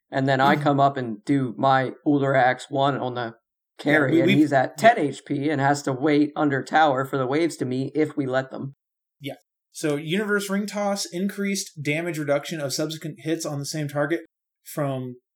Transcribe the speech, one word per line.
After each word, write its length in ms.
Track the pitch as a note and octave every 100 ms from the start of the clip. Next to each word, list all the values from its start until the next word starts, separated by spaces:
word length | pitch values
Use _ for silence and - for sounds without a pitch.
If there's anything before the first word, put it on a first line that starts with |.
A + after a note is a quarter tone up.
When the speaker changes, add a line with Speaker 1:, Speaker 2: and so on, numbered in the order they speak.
| -
Speaker 1:
And 160 | C3+ C3+
then 120 | C3
I 140 | C3+
Speaker 2:
Mm-hmm. 80 | D3+
Speaker 1:
come 180 | D3 C#3
up 160 | C#3+ C3+
and 260 | A#2+ G#2+
do 300 | - C#3 B2+ G#2+
my 340 | C3+ C3+ B2+ - D#3
Uldar 300 | C#3+ C3+ C3+
Axe 300 | B2 B2+ -
one 260 | C#3 C#3 B2+
on 180 | B2
the 60 | A#2+
Speaker 2:
Yeah, 100 | A2+ - _ _ _ -
Speaker 1:
carry, 340 | D3+ D3+ C3+
Speaker 2:
we, 80 | D#3+
Speaker 1:
and 60 | E3+
Speaker 2:
we've 100 | G3
Speaker 1:
he's 140 | D3+
at 220 | C3+ B2+ -
Speaker 2:
yeah. 80 | A3+
Speaker 1:
ten 40 | A#3+
H 260 | C#3+ - -
P 240 | C#3+ C#3+
and 100 | C#3
has 220 | C#3 C#3+
to 100 | D3
wait 380 | B2+ D3+ D3 C#3+ -
under 260 | D3+ C3+
tower 420 | B2+ D#3 D#3 C3
for 140 | C3+ C#3
the 80 | B2+
waves 300 | D3 E3+ C#3+
to 80 |
meet 280 | B2+ B2+ C3+
if 220 | D3 D3 D3
we 80 |
let 260 | B2+ C3 C3
them. 260 | A2+ C3+ - _ _ _ _ C3+ - _ _ _ -
Speaker 2:
So, 200 | D#3+ D3
Universe 520 | D#3 F#3+ G#3 G3+ G3
Ring 180 | G3 G#3
Toss 380 | G#3 G3+ G3+
increased 760 | - F3 G3+ - G3 G3 - D#3
damage 340 | C#3+ D3+ F3 D#3
reduction 440 | C#3+ C#3+ - D#3+
of 120 | C#3
subsequent 440 | - D#3 D#3 D#3+ -
hits 220 | D#3 E3
on 140 | D3+ C#3+
the 80 | C#3+
same 220 | D#3 C#3+
target 320 | D3 D3 E3 - _ _ _
from 540 | - - C#3 C3 B2+ B2 _